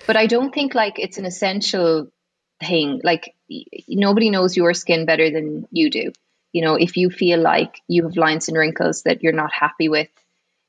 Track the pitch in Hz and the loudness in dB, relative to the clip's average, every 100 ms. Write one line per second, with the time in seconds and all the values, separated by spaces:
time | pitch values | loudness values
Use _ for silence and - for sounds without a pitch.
0 | - 220 220 233 269 294 277 262 208 202 | 0 2 2 0 -2 -4 -2 0 -2 -4
1 | 190 - 185 180 196 196 - 190 170 160 | -10 -8 -10 -4 -4 -2 -4 0 2 0
2 | 151 _ _ _ _ _ - 156 147 131 | -4 _ _ _ _ _ -2 0 0 -2
3 | 175 165 - _ _ - - - - 190 | 0 -2 -6 _ _ -18 -16 -20 -6 0
4 | 202 208 220 190 180 180 170 175 - 165 | 2 2 2 2 2 2 2 0 0 0
5 | 160 160 160 156 156 151 - 165 151 - | 2 2 2 0 -4 -8 -6 0 0 0
6 | - - _ _ _ 170 160 156 175 180 | -6 -10 _ _ _ -2 0 2 0 2
7 | 180 - 175 170 160 160 - - - 175 | 0 2 2 4 4 2 0 -8 0 0
8 | 165 175 156 160 - 160 156 - 170 160 | 0 0 2 0 -2 0 0 0 -2 0
9 | 165 165 165 160 151 - 147 - 160 151 | -2 0 0 0 -2 -2 -2 0 0 0
10 | 156 _ _ _ _ _ | -2 _ _ _ _ _